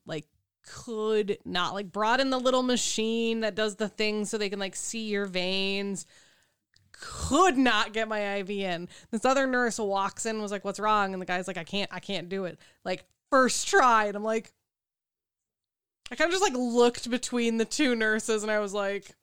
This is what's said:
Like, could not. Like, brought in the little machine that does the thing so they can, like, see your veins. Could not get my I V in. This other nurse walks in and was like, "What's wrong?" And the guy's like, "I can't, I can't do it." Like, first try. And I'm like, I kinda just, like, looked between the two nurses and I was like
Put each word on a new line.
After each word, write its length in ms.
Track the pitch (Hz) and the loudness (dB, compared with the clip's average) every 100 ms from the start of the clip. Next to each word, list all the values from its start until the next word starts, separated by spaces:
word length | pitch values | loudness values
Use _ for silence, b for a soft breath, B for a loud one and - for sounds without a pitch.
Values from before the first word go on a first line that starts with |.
| - | -12
Like, 200 | 156 - _ _ _ - | -12 -12 _ _ _ -20
could 720 | - - 220 214 220 202 196 - | -16 -10 -6 0 0 0 -4 -4
not. 280 | 180 170 | -2 -2
Like, 180 | 196 202 | -4 -6
brought 280 | 202 214 254 | -2 2 2
in 100 | 269 | 2
the 100 | 262 | 0
little 240 | 254 254 | 2 2
machine 760 | 254 240 - - 220 226 226 226 | 2 0 0 -2 0 0 0 0
that 140 | 220 196 | -2 0
does 200 | 220 202 | -2 -2
the 120 | 208 | -6
thing 360 | - 214 214 208 | -2 -2 0 -2
so 120 | 220 | -2
they 120 | 202 | -4
can, 100 | 202 | -4
like, 160 | 190 - | -6 -6
see 340 | - 226 220 | -8 -6 -4
your 160 | 202 202 | -2 -2
veins. 800 | 180 180 190 196 196 202 196 - b b b b b b _ _ | -2 -2 0 -2 -2 -4 -6 -10 b b b b b b _ _
Could 680 | - - - 160 285 370 262 | -18 -14 -8 2 6 6 6
not 360 | 254 214 214 | 4 2 0
get 140 | 214 220 | -2 -2
my 260 | 214 202 | -2 -2
I 80 | 202 | -4
V 200 | 190 202 | -4 -4
in. 260 | 190 170 180 B B | -4 -4 -8 B B
This 140 | 226 254 | -2 2
other 200 | 277 269 | 2 2
nurse 320 | 247 247 208 | 0 0 -2
walks 480 | 208 196 196 - 226 | -2 0 -2 -4 -6
in 60 | 220 | -4
and 40 | |
was 100 | 208 | -4
like, 140 | 202 196 | -6 -6
"What's 140 | 196 | -2
wrong?" 340 | 214 214 196 | 2 2 2
And 80 | 185 | -2
the 40 | 185 | -4
guy's 220 | 180 190 | -4 -4
like, 100 | 185 | -8
"I 60 | |
can't, 280 | 165 202 196 | -6 -4 -4
I 60 | 185 | -6
can't 300 | - 190 175 | -8 -6 -6
do 160 | 196 180 | -6 -8
it." 120 | - b b | -10 b b
Like, 220 | - 185 - _ - | -6 -6 -8 _ 0
first 380 | 269 247 - - | 4 4 2 2
try. 380 | 294 262 226 208 | 6 8 6 4
And 100 | 202 | -2
I'm 80 | |
like, 280 | 214 226 - _ _ _ _ _ _ _ _ _ _ _ _ _ _ _ - | -2 -2 -4 _ _ _ _ _ _ _ _ _ _ _ _ _ _ _ -8
I 40 | 240 | 0
kinda 160 | 320 | 2
just, 120 | 370 | 4
like, 100 | 392 247 | 2 2
looked 540 | 247 240 240 247 240 | 0 6 6 4 -4
between 480 | 247 - 240 233 226 | -4 -2 0 2 0
the 80 | 220 | 0
two 300 | - 285 233 | 2 2 2
nurses 480 | 220 214 220 220 | 2 0 0 -2
and 80 | 214 | 0
I 80 | 214 | 0
was 140 | 208 | 0
like 420 | 202 196 202 - - | -2 -2 -4 -8 -20